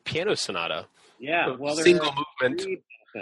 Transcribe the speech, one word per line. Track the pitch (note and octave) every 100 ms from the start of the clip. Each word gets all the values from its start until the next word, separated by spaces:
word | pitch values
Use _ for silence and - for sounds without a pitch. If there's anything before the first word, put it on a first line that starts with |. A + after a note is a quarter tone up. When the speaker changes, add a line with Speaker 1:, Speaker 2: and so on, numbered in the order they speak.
Speaker 1:
piano | - D#3 F#3+ D#3+
sonata. | - F#2 E2+ D#2+ - _ - _
Speaker 2:
Yeah, | C3 E3+ C#3
Speaker 1:
A | B2+
Speaker 2:
well, | C#3+ D3+
there |
Speaker 1:
single | E3+ F3 D3+
Speaker 2:
are | C#3+ - -
Speaker 1:
movement. | B2+ E4
Speaker 2:
three, | F#4 - - - _ A2+